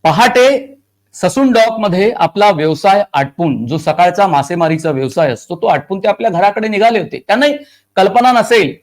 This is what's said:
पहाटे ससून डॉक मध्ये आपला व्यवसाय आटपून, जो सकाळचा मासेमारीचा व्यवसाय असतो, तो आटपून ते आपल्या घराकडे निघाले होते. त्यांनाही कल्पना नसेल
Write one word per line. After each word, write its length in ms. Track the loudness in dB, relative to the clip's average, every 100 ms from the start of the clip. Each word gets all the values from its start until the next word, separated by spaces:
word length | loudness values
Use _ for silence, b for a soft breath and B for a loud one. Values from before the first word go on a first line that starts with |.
पहाटे 720 | 0 2 2 4 2 2 -6 -20 _ _ _
ससून 380 | -4 -4 0 2
डॉक 200 | 2 2
मध्ये 400 | 0 -2 0 0
आपला 380 | 0 -2 2 2
व्यवसाय 540 | 2 -2 0 2 2 0
आटपून, 540 | -4 -4 -4 -4 -2 -4
जो 100 | -4
सकाळचा 500 | -4 2 0 2 0
मासेमारीचा 640 | 0 -2 -2 -2 -2 -2
व्यवसाय 400 | -4 -4 -2 -2
असतो, 240 | -2 -10 -6
तो 120 | -2
आटपून 320 | -2 -4 -4
ते 80 | -4
आपल्या 240 | -2 -2
घराकडे 360 | 0 -2 -2 -4
निघाले 320 | 0 0 0
होते. 240 | -4 -12 -4
त्यांनाही 300 | 0 0 -2 B B B 0
कल्पना 360 | 2 2 2
नसेल 440 | 2 2 2 0 -6